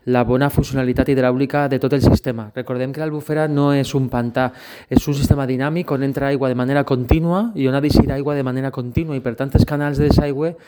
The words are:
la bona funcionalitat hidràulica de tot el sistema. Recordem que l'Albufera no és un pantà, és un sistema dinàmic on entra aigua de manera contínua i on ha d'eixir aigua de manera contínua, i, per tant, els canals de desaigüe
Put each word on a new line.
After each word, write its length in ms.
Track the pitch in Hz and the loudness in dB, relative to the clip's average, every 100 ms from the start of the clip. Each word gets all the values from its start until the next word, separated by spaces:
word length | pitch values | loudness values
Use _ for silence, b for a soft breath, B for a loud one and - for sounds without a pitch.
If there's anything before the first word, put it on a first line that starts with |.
| - | 0
la 160 | 123 117 | 2 2
bona 220 | 127 143 | 2 2
funcionalitat 600 | 147 143 135 127 123 131 | 0 -2 -2 0 0 0
hidràulica 540 | 135 127 127 135 147 143 | 2 2 2 0 0 0
de 80 | 131 | 0
tot 100 | 131 139 | 0 4
el 60 | |
sistema. 460 | 127 127 135 113 107 - | 4 4 0 -6 -8 -10
Recordem 380 | 123 123 131 139 | -6 -4 -4 -6
que 80 | |
l'Albufera 460 | 156 151 143 151 156 | -6 -6 -4 -2 0
no 200 | 143 143 143 | 2 2 2
és 160 | 131 139 | 0 0
un 80 | 127 | 0
pantà, 380 | 120 120 123 127 B B B B | -2 -2 -2 -2 B B B B
és 140 | 127 - | -2 0
un 60 | 139 | 0
sistema 300 | 135 143 131 | 0 0 0
dinàmic 420 | 131 139 165 - | -2 -2 -2 -2
on 160 | 135 139 | -2 -2
entra 240 | 135 139 | -2 -2
aigua 200 | 139 131 | 0 0
de 80 | 123 | 0
manera 260 | 127 143 139 | 0 0 2
contínua 640 | 127 123 160 170 180 226 190 | -2 2 2 2 0 -2 -2
i 80 | 131 | 0
on 80 | 139 | 0
ha 80 | |
d'eixir 240 | 147 - 135 135 | 4 4 4 0
aigua 220 | 143 143 | -2 -2
de 80 | 131 | -2
manera 240 | 127 135 | -2 -4
contínua, 480 | 131 123 139 160 135 | -6 -6 -4 -4 -4
i, 40 | 123 | -4
per 100 | 113 | -4
tant, 160 | 139 | 2
els 140 | - - | 2 2
canals 320 | 147 147 139 | 0 -2 2
de 80 | 147 | 4
desaigüe 480 | - 147 139 160 170 | 4 2 -2 -4 -6